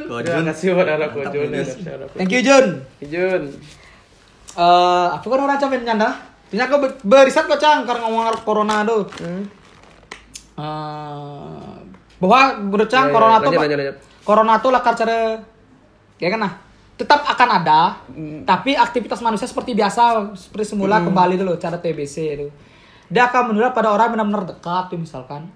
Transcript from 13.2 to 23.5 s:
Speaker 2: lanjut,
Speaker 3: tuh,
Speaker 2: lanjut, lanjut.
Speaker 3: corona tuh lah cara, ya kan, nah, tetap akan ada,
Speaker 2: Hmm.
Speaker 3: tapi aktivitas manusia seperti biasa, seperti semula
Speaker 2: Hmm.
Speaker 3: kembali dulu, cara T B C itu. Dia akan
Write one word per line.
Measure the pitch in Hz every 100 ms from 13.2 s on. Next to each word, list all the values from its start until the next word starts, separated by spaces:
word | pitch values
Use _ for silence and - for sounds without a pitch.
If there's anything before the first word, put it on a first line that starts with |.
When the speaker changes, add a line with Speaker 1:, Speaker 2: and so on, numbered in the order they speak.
| 220
Speaker 2:
lanjut, | 226 202
Speaker 3:
tuh, | 165
Speaker 2:
lanjut, | 151 147
lanjut. | 139 - - _
Speaker 3:
corona | - 214 220 220
tuh | 262
lah | 262
cara, | 247 233 226 226 226 220 - _ _ _ _ _ _ -
ya | 165
kan, | 214
nah, | 202 - - _ _
tetap | - 254 294 277
akan | 233 240 202
ada, | 160 156 180 208 -
Speaker 2:
Hmm. | 156 156 151 -
Speaker 3:
tapi | 190 254 285
aktivitas | - 247 208 226
manusia | 233 214 247
seperti | - 247
biasa, | 214 202 214 233 226 202
seperti | 202 - 202 208
semula | 208 190 214
Speaker 2:
Hmm. | 175
Speaker 3:
kembali | 190 180 185
dulu, | 190 165
cara | 175 170
T | 175
B | 151 143
C | - 156
itu. | 143 143 - - _ - - -
Dia | 180 247
akan | 247 233